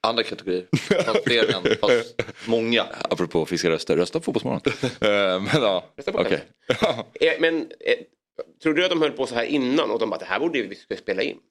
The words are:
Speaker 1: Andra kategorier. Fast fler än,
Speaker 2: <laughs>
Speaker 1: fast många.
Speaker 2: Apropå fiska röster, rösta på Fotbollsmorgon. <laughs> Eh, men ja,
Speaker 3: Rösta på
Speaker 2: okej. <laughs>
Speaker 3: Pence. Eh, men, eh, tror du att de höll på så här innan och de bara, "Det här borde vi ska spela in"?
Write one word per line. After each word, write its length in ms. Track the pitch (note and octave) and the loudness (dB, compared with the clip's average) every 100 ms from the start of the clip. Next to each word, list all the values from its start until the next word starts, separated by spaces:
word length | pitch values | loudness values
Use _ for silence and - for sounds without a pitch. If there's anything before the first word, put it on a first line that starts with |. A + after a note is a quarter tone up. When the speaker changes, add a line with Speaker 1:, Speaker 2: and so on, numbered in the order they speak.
Speaker 1:
Andra 200 | A2 A#2+ | 0 0
kategorier. 420 | A2 - F#2+ F2+ - - - F#3+ | -4 -6 -4 -4 0 -2 2 0
Fast 200 | A2+ A2 | 2 2
fler 300 | - A#2+ A2 | 2 4 4
än, 220 | F#2+ F2+ A2 | 2 0 2
Speaker 2:
<laughs> 40 | |
Speaker 1:
fast 340 | - A#2+ A#2 - - - A#2 | 4 2 2 -8 -8 -10 0
många. 400 | A2+ A2+ A#2 - - | 0 4 0 0 -6
Speaker 2:
Apropå 440 | - - F2 E2+ D#2 | -4 -2 0 0 0
fiska 240 | E2+ E2+ | 0 2
röster, 260 | D#2+ - E2 | 0 2 2
rösta 220 | F2+ E3 | 2 -2
på 60 | |
Fotbollsmorgon. 360 | - - - F#2+ | -2 -2 -2 -2
<laughs> 60 | - A2 C3 - | -2 -2 -4 0
Eh, 400 | G#2+ G2+ G2 F#2 | 0 2 2 0
men 220 | G2+ D#3 | 0 2
ja, 220 | A2 F#2 - - | 2 0 -4 -10
Speaker 3:
Rösta 160 | - | -4
på 60 | - | -2
Speaker 2:
okej. 220 | F#2+ F2+ - | 0 0 -4
<laughs> 120 | _ - | _ -4
Speaker 3:
Pence. 380 | B2 G#3+ A#2+ - - | 0 0 -2 -8 0
Eh, 120 | D#3+ - | 2 2
men, 200 | E3 E3 | 0 0
eh, 340 | - - - - - _ _ - - _ | -6 -6 -2 -2 -2 _ _ -16 -16 _
tror 120 | D#3+ | 0
du 100 | D3+ | 2
att 60 | F#3 | 0
de 120 | E3+ | 2
höll 80 | D3+ | 0
på 140 | - C3+ | -2 -2
så 80 | |
här 100 | A#2 | -2
innan 460 | C#3+ D3 B2+ D3 A#2 | 0 0 2 0 0
och 80 | A2+ | -2
de 120 | A2 | -2
bara, 80 | E2 | -4
"Det 60 | |
här 160 | F2 G2 | -4 -2
borde 220 | E3 C#3+ | 0 -2
vi 120 | G2 | -4
ska 220 | G2+ - G2 | -10 -10 -8
spela 260 | - F#2+ | -4 -2
in"? 140 | C#3 - _ | -4 -6 _